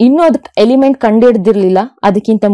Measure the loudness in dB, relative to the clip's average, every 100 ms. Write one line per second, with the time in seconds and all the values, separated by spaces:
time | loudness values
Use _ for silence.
0 | 0 2 0 -2 -6 -2 0 2 0 0
1 | -2 2 2 2 -2 0 0 -2 -4 -4
2 | -4 -2 -2 -2 -2